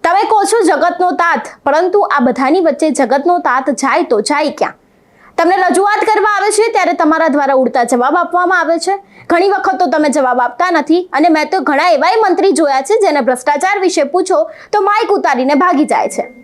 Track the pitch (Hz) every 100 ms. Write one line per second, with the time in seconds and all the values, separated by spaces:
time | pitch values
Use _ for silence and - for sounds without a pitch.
0 | 330 370 440 440 392 453 359 302 339 349
1 | 359 359 339 277 - - - 294 359 403
2 | 392 285 254 247 262 339 330 277 320 277
3 | 254 269 349 349 339 254 269 269 269 269
4 | 294 220 208 285 302 - 208 - _ _
5 | _ _ - - 339 381 359 277 403 427
6 | 415 427 415 403 403 415 453 427 339 349
7 | 311 320 320 277 269 269 254 269 240 254
8 | 254 339 349 349 359 370 320 330 349 392
9 | - - - 339 392 392 392 370 359 320
10 | 302 294 254 247 247 - 359 339 285 339
11 | 359 269 339 311 302 381 277 277 349 302
12 | 320 440 415 339 392 285 302 262 269 427
13 | 392 294 247 254 294 294 370 403 370 349
14 | 277 349 370 330 640 - - 415 392 415
15 | 466 403 330 254 262 285 359 294 285 214
16 | - - - -